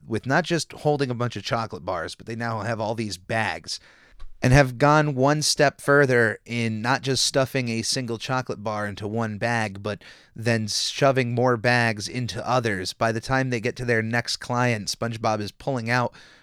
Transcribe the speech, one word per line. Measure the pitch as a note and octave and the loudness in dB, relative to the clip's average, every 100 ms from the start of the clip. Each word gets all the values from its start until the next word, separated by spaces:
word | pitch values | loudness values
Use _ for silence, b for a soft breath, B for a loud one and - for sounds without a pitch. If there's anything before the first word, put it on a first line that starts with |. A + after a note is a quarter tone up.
| - | -6
with | G#2+ B2 | -4 0
not | D3 E3 | 0 2
just | E3+ - | -2 -4
holding | - D3+ D3 C3+ | -4 0 0 0
a | A#2 | -2
bunch | A#2+ G#2 | -4 -4
of | |
chocolate | - A#2 A2 F#2 F2 | -4 -4 -4 -8 -6
bars, | F2+ E2+ - | -4 -4 -8
but | G2 | -10
they | A2+ | -6
now | A#2 A2+ | -4 -4
have | G#2+ A2 | -4 -2
all | G#2+ A#2 | -2 -2
these | G#2+ F#2+ | -4 -6
bags | - A2+ G#2 E2 - - b b b b b - | -4 -2 -2 -4 -8 -12 b b b b b -2
and | B2+ | 4
have | C3+ C3 A#2+ | 6 6 4
gone | C#3+ D3+ D3+ | 4 4 4
one | C3 C3+ D3+ | 2 2 2
step | C#3+ - C#3 - | 0 2 2 2
further | - C#3+ C#3 B2 A2 G2+ | 4 6 6 6 4 0
in | - A#2 A#2 G#2+ | -6 -4 -2 -2
not | A#2+ B2+ | 0 0
just | C3+ B2+ | 0 0
stuffing | - C#3+ C3 C3+ A#2+ | 0 2 0 0 -2
a | A2+ | -2
single | - C#3 B2 A2+ | -2 -2 -4 -6
chocolate | - C3 B2 G#2 | -4 -4 -4 -6
bar | G#2+ G#2 G#2 | -6 -4 -4
into | F#2+ G#2 | -6 -4
one | A2 A2 G#2 | -2 -2 -2
bag, | A2+ A#2 G#2+ G2 | 0 0 -2 -4
but | G#2 G2+ B B B - | -6 -6 B B B -4
then | A2+ A2+ G#2+ | 0 2 0
shoving | - - - C#3 C3 A#2+ A#2+ | -2 -4 2 2 4 2 2
more | B2+ A#2+ | 2 4
bags | B2 B2 A#2 G#2 G2 | 4 4 2 0 -4
into | B2+ A#2 A#2+ - | -4 -6 -4 -2
others. | B2+ A2+ F#2+ F#2 | 0 0 -2 -4
By | - A2+ | -2 -2
the | A2+ | -2
time | - C3 C3 | -2 0 0
they | A#2+ | -2
get | A#2+ - | -4 -4
to | B2 | 0
their | A2+ | 0
next | A2 A#2 - - | 0 -2 -2 -6
client, | - B2 B2 A2 F#2 | -2 0 2 0 -4
SpongeBob | - A#2 A2+ A2+ G#2+ | -4 -4 -2 0 0
is | G2+ | -4
pulling | - - C3 A2+ | -8 -4 -4 0
out | B2 A#2+ - B B | 0 0 -4 B B